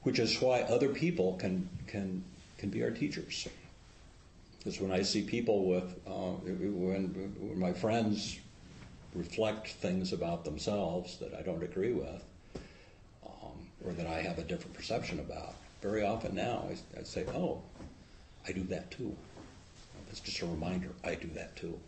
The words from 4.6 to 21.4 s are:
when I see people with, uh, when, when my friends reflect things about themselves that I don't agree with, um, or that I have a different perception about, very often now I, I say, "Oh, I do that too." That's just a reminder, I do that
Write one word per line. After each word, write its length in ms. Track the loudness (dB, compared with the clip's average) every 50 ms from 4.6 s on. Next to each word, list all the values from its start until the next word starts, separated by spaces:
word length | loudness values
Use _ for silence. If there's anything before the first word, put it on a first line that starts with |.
| -6 -4 -2 0
when 120 | 0 4
I 100 | 4 4
see 220 | 4 6 4 2 2
people 420 | 4 2 2 4 6 6 6 8
with, 340 | 6 6 4 4 0 -6 -8 -8
uh, 320 | -6 -4 -2 0 -2 -2 -2
when, 960 | -2 -2 -2 0 0 0 2 2 2 2 4 2 2 0 -2 -4 -4 -6 -6 -6
when 200 | -6 -4 0 2
my 140 | 2 2 2
friends 640 | 2 2 4 4 4 4 4 4 2 0 -4 -6 -8 -10 -16 -18 -18 -18 -16 -16 -14 -14 -14 -14 -16 -16 -8 -4
reflect 540 | -4 -4 -4 0 2 2 2 2 0 -4 -8
things 440 | -10 -2 0 2 2 2 2 2 0
about 320 | 0 0 0 0 -2 -2
themselves 720 | -4 -4 -2 0 2 2 4 2 2 2 0 -2 -4 -8 -8
that 160 | -8 -8 -6
I 80 | -6
don't 220 | -4 -2 -2 -2 -2
agree 300 | -2 0 0 2 2 2
with, 300 | 2 0 -2 -6 -10 -12 -14 -18 -20 -20 -12 -12 -12 -12 -12 -16 -18 -20 -20 -20 -20 -20 -20 -20 -16 -16
um, 420 | -16 -14 -12 -12 -12 -12 -12 -14 -14 -14 -8 -6
or 80 | -6 -4
that 120 | -4 -2
I 160 | -2 0 0
have 160 | 0 0 0 -2
a 60 | -2
different 300 | -2 -2 -4 -4 -8 -10
perception 440 | -10 -2 0 0 0 0 0 -2 -4
about, 360 | -4 -4 -6 -6 -6 -8 -10 -12 -16 -18 -16 -6
very 220 | -2 0 2 4 4
often 320 | 4 4 2 0 -2 0
now 320 | 0 2 2 2 0 0 -2
I, 300 | -4 -6 -8 -10 -10 -10
I 40 | -10
say, 220 | -4 -4 -2 -2 0 0
"Oh, 280 | 0 2 2 0 -2 -6 -12 -14 -14 -14 -14 -14 -16 -20 -20 -20 -20 -20 -20 -20 -14 -8 -4
I 40 |
do 120 | -2 0 0
that 260 | 0 0 -2 -2 -6
too." 240 | -6 -4 -4 -4 -4 -6 -10 -14 -14 -14 -14 -14 -16 -16 -18 -18 -18 -18 -18 -16 -14 -14 -12 -10
That's 120 | -12 -10
just 220 | -6 -6 -4 -2
a 40 | 0
reminder, 440 | 0 0 0 0 2 2 2 0 -2 -6 -4 -2
I 120 | -2 -2
do 120 | -2 -4 -6 -6
that 200 | -6